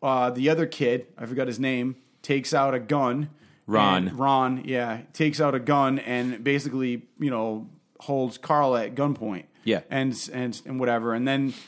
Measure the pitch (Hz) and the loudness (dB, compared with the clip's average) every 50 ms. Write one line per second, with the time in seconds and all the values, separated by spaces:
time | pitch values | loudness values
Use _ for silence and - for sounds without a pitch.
0 | - 139 131 127 123 123 123 127 131 143 160 160 165 156 - - 143 120 120 - | -2 0 2 2 2 2 0 2 2 2 2 2 0 -2 -2 0 0 2 0 0
1 | - - _ - 117 113 127 131 131 123 117 107 135 131 131 123 123 131 127 - | -2 -8 _ -14 -12 -6 -4 -4 -2 -2 -2 -2 -2 -2 0 0 -2 -4 -6 -8
2 | _ _ _ _ - - 139 139 131 - 160 143 135 139 131 127 117 110 147 147 | _ _ _ _ -4 -2 -2 -2 0 0 0 2 2 2 0 -2 -2 0 0 2
3 | 135 123 123 143 151 147 - _ - - _ _ _ - 104 107 104 101 92 92 | 2 2 0 -2 -4 -6 -8 _ -20 -20 _ _ _ 0 2 4 6 6 4 4
4 | 92 92 90 113 135 139 135 131 131 127 131 127 - - 131 123 120 117 110 117 | 2 0 -2 0 2 4 4 4 4 2 0 -4 -4 -4 -2 -2 -2 -2 -4 -8
5 | - - - - 160 156 147 151 156 143 131 131 120 - 147 143 135 131 135 127 | -10 -10 -4 0 0 0 2 2 2 2 2 0 0 2 2 4 4 2 2 0
6 | 113 113 123 123 123 127 127 104 117 139 143 143 143 147 123 131 131 123 120 117 | -2 -2 -2 -2 -2 -2 -4 -4 -2 0 0 0 -2 -2 -4 -2 -2 -2 -2 -4
7 | - _ _ - 151 143 127 113 110 113 110 110 113 - - - _ _ _ - | -8 _ _ -4 -2 -2 0 0 -2 -2 -4 -6 -8 -12 -16 -20 _ _ _ -12
8 | - - 139 135 131 123 110 - - - 156 147 143 135 127 120 110 - 127 135 | -6 -2 0 0 0 -2 -4 -4 -2 2 4 4 4 4 4 2 0 -2 -2 -2
9 | 139 147 143 - 110 107 98 90 - - _ _ - 110 107 - - - - 135 | 0 0 0 -2 -4 -6 -6 -6 -8 -14 _ _ -2 0 0 0 0 -2 -2 -2
10 | 135 131 117 - - - - 127 127 123 110 - - - 131 127 127 123 120 117 | 0 -2 -2 -4 -6 -8 -6 -6 -6 -6 -6 -8 -10 -10 -6 -2 0 2 2 2
11 | 113 117 113 117 123 135 135 135 135 135 120 - - | 0 0 -2 0 0 0 0 0 0 -2 -4 -8 -12